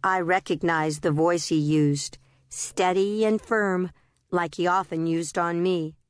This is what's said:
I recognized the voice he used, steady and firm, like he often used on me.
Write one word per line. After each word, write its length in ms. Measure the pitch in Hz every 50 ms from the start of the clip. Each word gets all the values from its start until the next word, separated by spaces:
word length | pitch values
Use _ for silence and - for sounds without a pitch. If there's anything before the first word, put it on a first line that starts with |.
| -
I 160 | 196 185 185
recognized 800 | 175 165 180 190 - - 185 - - 170 165 160 156 156 151 151 -
the 80 | 175
voice 380 | 151 147 160 170 175 175 - -
he 80 | 170
used, 600 | 156 147 147 156 151 151 143 143 139 - - - - _ _ _ _ _ _
steady 760 | - - - - - - 185 185 185 190 196 202 208 214 220
and 180 | 214 220 214 -
firm, 480 | - 233 220 208 196 185 180 180 175 - _ _ _ _ _ _ _
like 240 | - 180 170 165 -
he 140 | - 170 180
often 400 | 175 190 185 - 175 160 165 165
used 280 | 165 165 170 151 -
on 280 | 185 175 170 170 170 175
me. 320 | 185 185 175 160 156 160 _ _